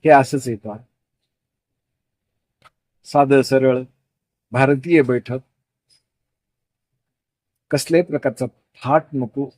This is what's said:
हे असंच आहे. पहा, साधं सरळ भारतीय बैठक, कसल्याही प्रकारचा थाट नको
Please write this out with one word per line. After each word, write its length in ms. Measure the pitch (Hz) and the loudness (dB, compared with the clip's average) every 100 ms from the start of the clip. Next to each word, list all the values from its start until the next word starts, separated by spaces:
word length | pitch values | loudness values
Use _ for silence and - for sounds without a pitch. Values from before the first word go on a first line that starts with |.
हे 60 | 156 | 6
असंच 380 | 143 131 139 127 | 4 4 -6 -6
आहे. 80 | 110 | -10
पहा, 200 | 107 107 _ _ _ _ _ _ _ _ _ _ _ _ _ _ _ _ _ _ _ _ _ _ - | -12 -18 _ _ _ _ _ _ _ _ _ _ _ _ _ _ _ _ _ _ _ _ _ _ -4
साधं 360 | 147 139 139 | 0 4 2
सरळ 400 | 127 135 131 127 131 _ _ _ _ _ _ | 2 2 2 0 -6 _ _ _ _ _ _
भारतीय 500 | 127 135 139 165 165 | 0 0 0 2 2
बैठक, 360 | 127 123 - 131 _ _ _ _ _ _ _ _ _ _ _ _ _ _ _ _ _ _ _ _ _ _ _ | 2 -2 -4 -12 _ _ _ _ _ _ _ _ _ _ _ _ _ _ _ _ _ _ _ _ _ _ _
कसल्याही 360 | 143 - 165 175 | -6 0 -2 0
प्रकारचा 400 | 143 135 113 131 _ _ _ | -6 -6 -6 -10 _ _ _
थाट 240 | 127 156 156 | -2 -2 -2
नको 340 | 139 120 139 135 | -8 -8 -8 -10